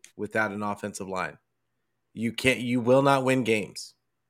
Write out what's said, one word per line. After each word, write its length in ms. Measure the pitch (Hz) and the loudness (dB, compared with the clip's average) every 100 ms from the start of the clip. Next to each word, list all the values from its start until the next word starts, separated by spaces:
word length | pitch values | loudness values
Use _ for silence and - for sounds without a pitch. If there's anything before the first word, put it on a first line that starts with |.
| - - | -18 -10
without 340 | 104 110 107 | -4 -2 -2
an 120 | 101 | -2
offensive 460 | 104 101 104 - 95 | -6 -6 -8 -8 -8
line. 300 | 92 82 76 _ _ _ _ _ _ _ | -6 -6 -10 _ _ _ _ _ _ _
You 200 | 110 113 | -6 -6
can't, 260 | 113 131 110 | 0 0 0
you 200 | 123 123 | -2 -2
will 220 | 117 135 | 4 4
not 220 | 139 135 | 6 4
win 200 | 131 131 | 4 2
games. 500 | 110 110 92 - - _ _ _ | 2 0 -2 -10 -18 _ _ _